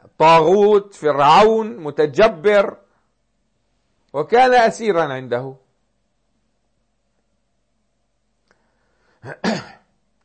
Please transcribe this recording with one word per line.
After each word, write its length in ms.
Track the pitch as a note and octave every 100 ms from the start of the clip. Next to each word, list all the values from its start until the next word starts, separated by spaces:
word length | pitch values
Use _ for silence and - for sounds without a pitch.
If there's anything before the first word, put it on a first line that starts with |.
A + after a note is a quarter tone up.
| _ -
طاغوت 760 | D#3+ E3 D#3+ G3+ G#3 G3+ G3+
فرعون 800 | - D3+ C#3 C#3+ F3 G#3+ A3 A3 F#3+
متجبر، 1000 | D3+ C#3+ D3+ C3+ A3 F3 G3+ G3+ G3+ - _ _ _ _ _ _ _ _ _ _ _ _ _
وكان 420 | C#3 D3+ A#3 B3+
أسيراً 480 | B3 A3+ A#3 A3+ E3+
عنده. 520 | D3+ C3 B2+ A#2+ C3+ C3+ _ _ _ _ _ _ _ _ _ _ _ _ _ _ _ _ _ _ _ _ _ _ _ _ _ _ _ _ _ _ _ _ _ _ _ _
<clears throat> 400 | A#2+ - G#3 F3+ - _ _ _ _ _